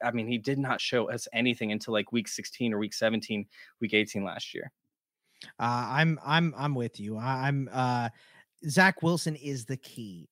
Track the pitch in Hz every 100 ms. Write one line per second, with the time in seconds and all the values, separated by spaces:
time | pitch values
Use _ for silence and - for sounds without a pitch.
0 | 120 117 113 120 110 139 135 120 - 123
1 | 110 117 - 113 123 113 110 107 - 107
2 | 101 117 104 - - - 120 104 107 -
3 | 113 113 110 107 101 - - - 107 107
4 | 104 104 95 82 - - - _ _ _
5 | _ _ _ _ - - 117 120 113 135
6 | 160 156 - 160 170 113 143 135 117 -
7 | 101 110 123 131 135 139 131 127 127 123
8 | 117 - - - - _ 160 135 190 -
9 | 165 170 165 151 143 135 113 127 - -
10 | 107 87 73